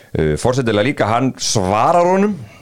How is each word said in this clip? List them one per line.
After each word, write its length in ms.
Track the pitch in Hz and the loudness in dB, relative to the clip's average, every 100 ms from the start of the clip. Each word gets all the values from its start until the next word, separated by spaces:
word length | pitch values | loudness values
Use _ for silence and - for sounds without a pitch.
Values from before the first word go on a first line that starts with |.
| - - | -10 -2
Uh, 180 | 78 76 | -2 0
forseti 360 | 113 127 117 | -2 0 0
La 80 | 104 | 0
Liga, 240 | 113 147 104 | 0 0 0
hann 260 | 117 131 | 0 -2
svarar 720 | - - 120 92 104 135 175 | -4 -4 -2 0 0 2 2
honum 320 | 175 190 208 185 110 - | 2 2 0 -2 -10 -20